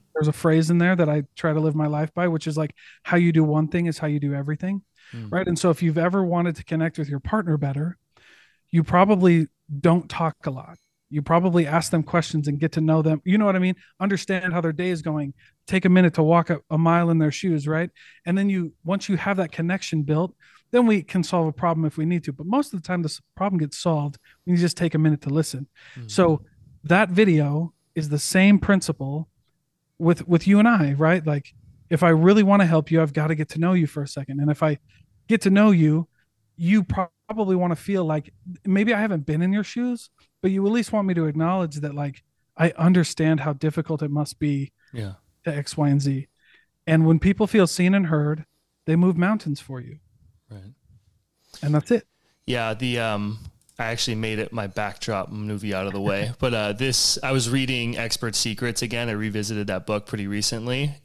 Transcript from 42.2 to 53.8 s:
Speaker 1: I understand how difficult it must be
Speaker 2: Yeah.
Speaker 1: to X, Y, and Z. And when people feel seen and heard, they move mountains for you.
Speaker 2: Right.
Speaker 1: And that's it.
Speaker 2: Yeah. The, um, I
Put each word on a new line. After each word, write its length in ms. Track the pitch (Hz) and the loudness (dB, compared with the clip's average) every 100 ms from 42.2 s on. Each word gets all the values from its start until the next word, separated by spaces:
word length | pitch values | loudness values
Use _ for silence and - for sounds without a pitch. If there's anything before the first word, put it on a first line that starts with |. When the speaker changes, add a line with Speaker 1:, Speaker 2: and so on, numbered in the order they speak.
| _ _ _ - | _ _ _ -2
Speaker 1:
I 140 | 165 | -2
understand 680 | - 170 180 156 - 160 156 | 2 4 4 2 0 0 2
how 140 | 151 | -2
difficult 480 | 139 156 160 151 156 | -2 -2 -2 -4 -4
it 100 | 151 | -4
must 280 | 147 147 - | -4 -4 -4
be 340 | 147 143 135 _ _ | -4 -2 -6 _ _
Speaker 2:
Yeah. 220 | 123 101 98 _ _ 170 | -10 -10 -12 _ _ -8
Speaker 1:
to 100 | 147 | -6
X, 220 | 139 - | -8 -2
Y, 100 | 143 | 2
and 140 | 143 | 2
Z. 260 | 139 135 139 _ _ _ _ _ - | 2 -4 -8 _ _ _ _ _ 0
And 200 | 160 160 | 4 4
when 120 | 165 | 4
people 300 | 190 190 208 | 2 2 2
feel 180 | 220 175 | 2 2
seen 280 | - 180 | 2 2
and 140 | 196 170 | 2 2
heard, 360 | 156 147 156 - _ _ _ - | 0 0 -4 -8 _ _ _ 0
they 120 | 165 | 2
move 200 | 180 170 | 4 2
mountains 440 | 180 214 156 139 | 0 0 -4 -8
for 180 | - 127 | -8 -14
you. 200 | 123 151 _ _ _ _ _ | -14 -18 _ _ _ _ _
Speaker 2:
Right. 220 | 101 98 135 _ _ _ _ _ _ _ - | -20 -20 _ _ _ _ _ _ _ _ -8
Speaker 1:
And 120 | 147 | 0
that's 180 | 151 - | 0 2
it. 140 | 240 - _ _ _ - | -2 -2 _ _ _ -6
Speaker 2:
Yeah. 280 | 123 113 | -4 -2
The, 260 | 110 127 120 | -2 -2 -2
um, 400 | 113 104 104 110 - _ _ | -2 -2 -4 -8 -14 _ _
I 60 | - | -10